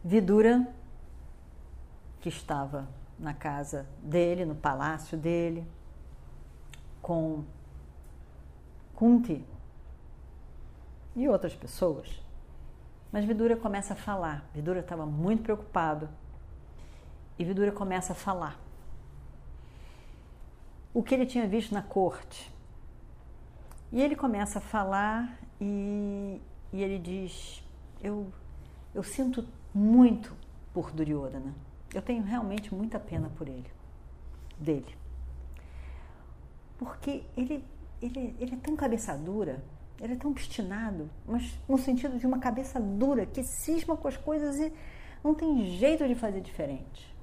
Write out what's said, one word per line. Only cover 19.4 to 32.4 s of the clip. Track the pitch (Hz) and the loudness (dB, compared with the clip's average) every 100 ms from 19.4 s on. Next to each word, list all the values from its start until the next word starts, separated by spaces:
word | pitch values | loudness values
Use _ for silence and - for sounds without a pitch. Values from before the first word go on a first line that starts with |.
| - - - - - - - - - - - - - - - | -14 -14 -14 -16 -16 -16 -16 -18 -18 -16 -16 -16 -18 -16 -2
o | 240 | 0
que | - 262 | 4 4
ele | 254 | 4
tinha | 240 214 | 4 4
visto | 220 214 | 2 2
na | 202 | -2
corte. | - 196 180 - - - - - - - - - - - - - - - - - - | 2 4 4 2 -12 -14 -14 -16 -16 -14 -14 -16 -16 -16 -16 -16 -16 -16 -14 -14 -2
E | 233 | 4
ele | 285 294 | 4 4
começa | 269 208 202 208 | 2 2 0 -2
a | |
falar | - 214 190 196 208 220 240 240 - - | 0 0 2 4 2 2 -2 -6 -16 -4
e, | 202 202 202 208 202 202 202 190 - - - | -2 0 0 0 -2 -2 -6 -8 -12 -14 -8
e | 190 | -2
ele | 196 196 | 0 -2
diz: | 170 190 185 - - - - - - - | -4 -4 -6 -8 -12 -12 -14 -16 -16 -8
"Eu, | 202 208 196 - - - - - - | -4 -4 -6 -10 -14 -14 -14 -16 -8
eu | 202 | -6
sinto | 185 - 262 254 - - - | -4 0 0 0 -4 -12 -2
muito | 202 208 240 247 208 - - - - - | 6 10 12 12 10 -2 -12 -14 -14 -6
por | 175 156 | -4 -4
Duryodhana. | 156 156 147 135 135 135 143 - - - | 0 0 0 -2 -6 -6 -8 -12 -14 -8
Eu | 190 | -4
tenho | 220 240 | 0 0
realmente | 196 240 | 0 0